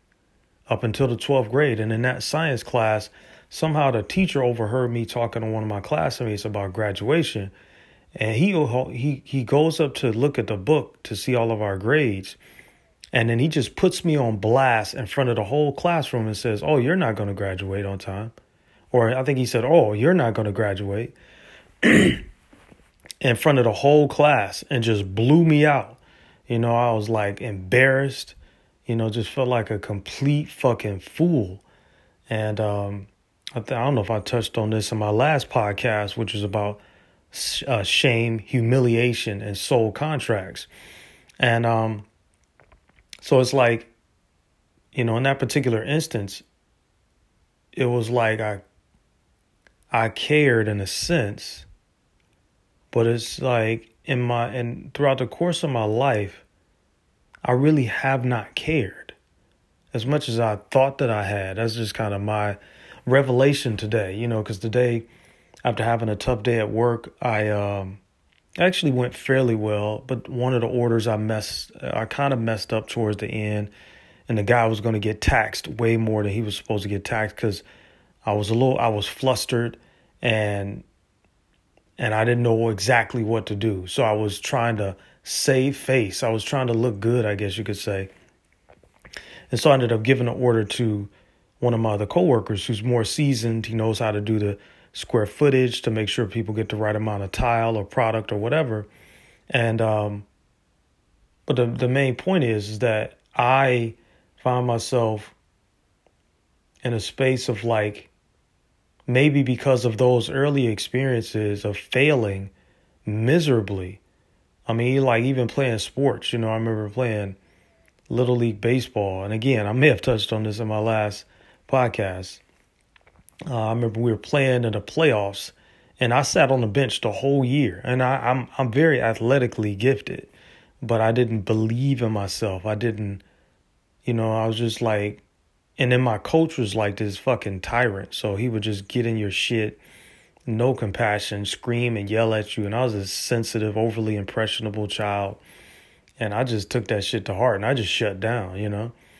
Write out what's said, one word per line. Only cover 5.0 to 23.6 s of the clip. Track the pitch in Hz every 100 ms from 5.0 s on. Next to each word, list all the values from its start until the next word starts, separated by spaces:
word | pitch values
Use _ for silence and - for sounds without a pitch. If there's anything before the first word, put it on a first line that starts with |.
| 113
talking | 120 117 117
to | 110
one | 110
of | 107
my | 101
classmates | - 151 151 - 120 104 110
about | 104 98
graduation. | 92 107 95 104 170 151 110 95 - _ - - _ _ -
And | 110 110
he, | 196 180 135 123 -
he, | 117 143 131 -
he | 135
goes | 117 143 160 160
up | 147 -
to | 127
look | 107 143 143
at | 101
the | 107
book | 95 151 113 -
to | - 101
see | - 120
all | 113
of | 110
our | 104 95
grades. | 107 156 131 98 95 - - - - _ _ _ -
And | 123 117
then | 117
he | 156
just | 135 120 -
puts | 185 180 175
me | 147
on | 120 104
blast | 107 131 131 113 104
in | - 110
front | - 131
of | 113
the |
whole | 98 143 147
classroom | 135 175 170 - 123 110
and | 104
says, | 120 104 151
"Oh, | 147
you're | 123 185
not | 131 107
gonna | 101
graduate | 101 98 92 98 98 98
on | 98
time." | - 95 113 - _ _ _ _ _
Or | 127 113
I | 127
think | 131 131
he | 120
said, | 120 123
"Oh, | 165 107
you're | 104 139
not | 185 117 107
gonna | 104
graduate," | 95 107 98 101 101 120 - - - -
<clears throat> | - _ -
in | - - 185 - - - _ - - - _ _ - - 135 113
front | 160
of | 139